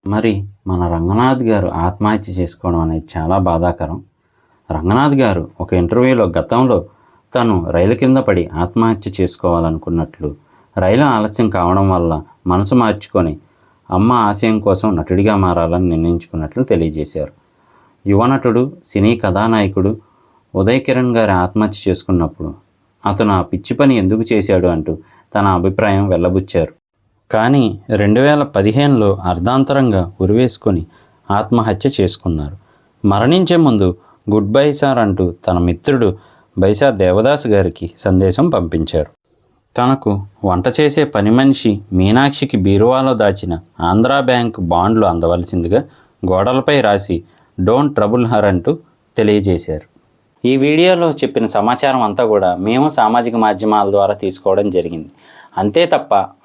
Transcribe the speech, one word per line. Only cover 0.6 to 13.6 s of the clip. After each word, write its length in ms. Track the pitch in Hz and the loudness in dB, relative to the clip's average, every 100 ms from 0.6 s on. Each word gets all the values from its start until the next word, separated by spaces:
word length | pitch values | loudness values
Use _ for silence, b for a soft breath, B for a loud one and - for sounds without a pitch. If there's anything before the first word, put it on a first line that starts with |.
| 98 | -6
మన 260 | 90 87 | -4 -2
రంగనాథ్ 500 | 85 85 107 127 131 | -2 -2 0 0 0
గారు 260 | 113 104 - | 0 0 -2
ఆత్మహత్య 640 | 82 87 95 104 107 98 | -2 -4 -2 -2 -2 -4
చేసుకోవడం 480 | 92 87 - 92 85 | -6 -6 -6 -4 -2
అనేది 240 | 80 80 78 82 | -2 -4 -6 -8
చాలా 200 | 80 95 | -2 0
బాధాకరం. 680 | 90 82 87 85 76 85 - _ _ _ _ _ _ | 0 0 -2 -4 -8 -10 -14 _ _ _ _ _ _
రంగనాథ్ 420 | 78 85 113 143 | -4 0 2 2
గారు 360 | 139 120 90 80 _ | 2 0 -2 -6 _
ఒక 140 | 92 | -2
ఇంటర్వ్యూలో 500 | 92 85 110 127 123 | 0 0 2 2 2
గతంలో 640 | 98 82 - 117 131 110 - b b b _ | 0 -2 -2 0 2 0 -2 b b b _
తను 360 | 127 117 95 82 | -2 0 0 0
రైలు 240 | 85 95 | 0 0
కింద 220 | - 127 131 | 2 2 2
పడి 320 | 127 90 82 | 2 0 -2
ఆత్మహత్య 580 | - - - 113 104 101 98 | -4 -4 0 0 -2 -4 -2
చేసుకోవాలనుకున్నట్లు, 1160 | 90 - 87 85 82 80 85 82 78 - 76 73 b b b - | -2 -2 -2 0 -2 -4 -4 -4 -4 -8 -10 -10 b b b -2
రైలు 260 | 92 117 | 0 2
ఆలస్యం 460 | 147 113 107 - 110 | 2 0 -2 -2 -2
కావడం 400 | 95 87 95 98 | 0 0 2 2
వల్ల 320 | 92 85 78 b b 90 | 2 0 -4 b b -2
మనసు 280 | 87 101 | -2 2
మార్చుకొని 640 | 127 113 104 - 101 82 76 b b | 0 0 -2 -4 -2 -2 -6 b b